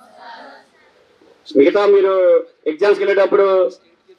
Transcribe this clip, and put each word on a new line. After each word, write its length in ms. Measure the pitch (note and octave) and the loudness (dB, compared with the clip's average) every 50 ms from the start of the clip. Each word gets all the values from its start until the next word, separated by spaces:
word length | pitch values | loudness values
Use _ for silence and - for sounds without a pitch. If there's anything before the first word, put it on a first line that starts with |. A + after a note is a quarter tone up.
| _ _ _ - - - - - - - - - _ _ _ _ _ _ _ _ _ _ _ _ _ _ _ _ _ - - - | _ _ _ -20 -20 -20 -20 -20 -20 -20 -20 -20 _ _ _ _ _ _ _ _ _ _ _ _ _ _ _ _ _ -4 0 0
మిగతా 280 | C#3+ F3 - G3+ G3+ | 2 2 2 0 2
మీరు 600 | G3+ G3+ G3 F#3+ F#3+ F#3+ F#3+ F#3 F3+ E3+ E3 - - _ _ - D#3 | 2 2 2 2 0 0 0 0 2 0 0 -2 -6 _ _ -10 -10
ఎగ్జామ్స్కి 380 | D#3 D3+ F#3+ G#3 G3+ G3 F#3+ | -6 -2 -2 -2 0 0 -2
వెళ్ళేటప్పుడు 680 | G3 G3 F#3+ G3 F3+ F3+ G3 G3 F#3+ F#3+ F#3 F3+ F3 - - _ _ _ _ _ _ _ | -2 0 0 0 0 0 0 0 0 0 0 -2 -2 -4 -10 _ _ _ _ _ _ _